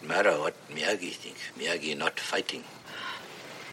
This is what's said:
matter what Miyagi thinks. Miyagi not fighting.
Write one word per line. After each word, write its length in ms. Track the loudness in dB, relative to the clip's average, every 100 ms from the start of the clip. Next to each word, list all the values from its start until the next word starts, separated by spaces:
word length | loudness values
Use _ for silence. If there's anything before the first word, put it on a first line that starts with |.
matter 280 | 0 6 8 8
what 160 | 4 0 -8
Miyagi 440 | 0 2 2 0
thinks. 260 | -8 -10 -10 -10 -2
Miyagi 400 | 0 0 0 0
not 220 | 0 0
fighting. 440 | 0 0 0 -4 -8 -14 -12 -8 -6 -8 -10 -12 -12 -12 -12